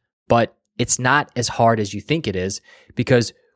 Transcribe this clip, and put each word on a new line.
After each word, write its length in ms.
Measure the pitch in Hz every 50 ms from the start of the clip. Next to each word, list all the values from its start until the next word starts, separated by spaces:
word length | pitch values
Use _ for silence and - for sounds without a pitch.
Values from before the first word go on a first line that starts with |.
| _ _ _ _ _
but 300 | - 117 117 113 - _ _ _ _ _ -
it's 200 | 117 - - -
not 320 | 123 127 135 147 143 - -
as 120 | 127 117 -
hard 320 | - - 117 117 113 110
as 120 | 104 101 98
you 80 | 101
think 260 | - - 147 165 147
it 100 | 110 92
is 260 | 92 90 98 98 - - _ - _ _ - -
because 380 | - 123 - 127 120 113 - - _ _ _ _